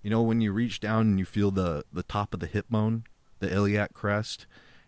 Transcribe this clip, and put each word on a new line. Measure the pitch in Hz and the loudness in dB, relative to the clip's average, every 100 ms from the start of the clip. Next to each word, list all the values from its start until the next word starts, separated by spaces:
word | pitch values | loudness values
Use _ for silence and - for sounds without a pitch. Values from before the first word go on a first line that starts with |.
You | 104 | 0
know, | 113 | 2
when | 117 113 | 2 2
you | 110 | 2
reach | 98 120 113 | 0 -2 -4
down | 104 110 110 | 0 2 4
and | 98 | 2
you | 90 | 0
feel | 104 101 | 0 2
the, | 95 90 73 - | 2 0 -2 -6
the | 90 | -8
top | - 104 104 | -4 -4 -4
of | 92 | -6
the | 82 | -4
hip | 104 - | -4 -2
bone, | 113 107 113 113 - _ - | 0 0 -2 -6 -20 _ -8
the | 95 | -2
iliac | 98 101 104 104 | 0 2 2 -2
crest, | - 101 104 113 - - - - - | -4 -2 -2 -4 -12 -16 -20 -20 -20